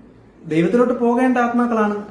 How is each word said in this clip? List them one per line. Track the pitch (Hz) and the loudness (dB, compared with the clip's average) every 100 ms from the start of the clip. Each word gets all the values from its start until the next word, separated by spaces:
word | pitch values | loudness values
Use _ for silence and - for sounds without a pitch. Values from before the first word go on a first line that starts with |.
| - - - - 165 | -20 -20 -20 -18 -4
ദൈവത്തിലോട്ട് | 156 180 240 240 | 0 2 2 2
പോകേണ്ട | 240 240 240 254 247 | 0 0 2 2 0
ആത്മാക്കളാണ്. | 240 240 240 226 208 208 - | 0 0 0 0 -2 -2 -8